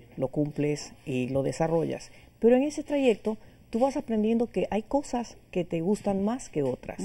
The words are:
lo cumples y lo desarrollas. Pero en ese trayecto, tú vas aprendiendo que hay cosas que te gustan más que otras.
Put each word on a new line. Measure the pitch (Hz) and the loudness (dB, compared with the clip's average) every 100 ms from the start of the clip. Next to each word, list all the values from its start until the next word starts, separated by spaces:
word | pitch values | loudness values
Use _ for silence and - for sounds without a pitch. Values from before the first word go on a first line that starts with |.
| - - | -18 -4
lo | 131 | -4
cumples | 156 147 147 147 147 - - - | 0 -2 0 -2 -2 -6 -16 -6
y | 127 123 | -2 0
lo | 135 | 0
desarrollas. | 135 135 160 165 147 123 - - - - | -2 0 0 2 0 -4 -10 -20 -20 2
Pero | 226 254 | 6 6
en | |
ese | 294 311 | 4 -2
trayecto, | 294 285 262 202 214 220 - - - | -2 2 4 2 0 -6 -10 -20 -6
tú | 226 | 0
vas | 269 294 | 2 0
aprendiendo | - 220 214 233 240 | -2 0 2 2 0
que | 190 180 | -2 -2
hay | 202 | -2
cosas | - 277 285 240 226 - - | 0 -2 0 -6 -6 -12 -8
que | 185 165 | -6 -4
te | 165 | -2
gustan | 165 208 202 196 | 0 0 0 0
más | 202 262 - | -2 -4 -6
que | 156 | -2
otras. | 135 127 - - | -2 -2 -8 -8